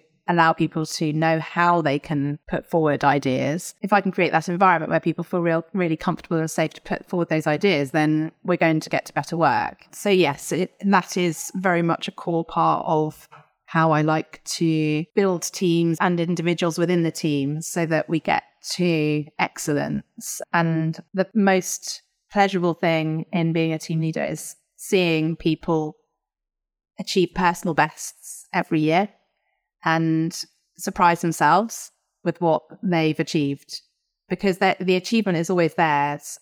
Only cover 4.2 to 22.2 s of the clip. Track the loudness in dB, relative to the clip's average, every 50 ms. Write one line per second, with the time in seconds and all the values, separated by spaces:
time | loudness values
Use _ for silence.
4.2 | 0 2 2 0 -2 -2 0 2 4 4 4 2 0 -2 -2 0 0 -2 -4 -4
5.2 | -6 -4 -2 0 0 2 0 0 -2 _ -2 -2 0 0 -2 -2 -2 -4 -4 -4
6.2 | -4 -4 -2 -2 -2 -2 -2 -2 -2 -4 -4 -12 -8 -8 -8 -8 -6 -6 -4 -2
7.2 | -2 0 0 0 0 0 0 2 2 2 2 2 0 0 0 0 2 2 2 0
8.2 | -2 -4 _ _ -2 -2 0 2 2 2 2 0 -2 -2 -4 -4 -4 -4 -6 -6
9.2 | -6 -4 -2 0 2 2 2 0 -2 -4 -8 _ -20 _ -14 -4 2 2 4 4
10.2 | 4 2 0 -4 -6 -4 -2 -2 -4 -4 _ -4 0 2 2 2 2 0 -4 -2
11.2 | -2 -2 -2 -4 -10 -10 -8 -4 0 0 2 2 2 0 0 -2 -4 -10 -10 -8
12.2 | -6 -4 -2 -2 -4 -2 -2 0 2 2 0 0 0 0 0 0 0 -2 -4 -10
13.2 | -20 _ -20 -20 _ _ _ _ _ -4 0 2 2 4 4 2 2 2 0 -2
14.2 | -4 -8 -14 -18 -12 -10 -4 -2 0 0 2 0 0 0 -2 -2 -4 _ 0 0
15.2 | 2 2 0 -2 -6 -8 -6 -2 0 2 2 2 2 2 0 0 0 0 0 0
16.2 | 0 -2 -2 -2 0 -2 0 0 0 -2 0 0 0 2 2 2 2 0 -2 -2
17.2 | -2 -2 0 0 -2 -2 -4 -6 -6 -6 -4 -4 -2 0 0 -2 0 0 -2 -2
18.2 | 0 0 -2 -2 -2 _ _ _ -12 -10 -4 0 0 2 2 2 0 0 -2 -2
19.2 | -4 -6 _ -6 -6 -6 -6 -8 -4 -2 -2 -2 -2 -4 -6 -8 -8 _ _ -16
20.2 | -14 -12 -12 -12 -10 -4 0 0 0 2 0 0 -2 -2 -4 -8 -12 _ -4 -4
21.2 | -4 -2 0 2 4 4 4 2 0 -4 -10 -10 -10 -12 -14 -14 _ _ _ _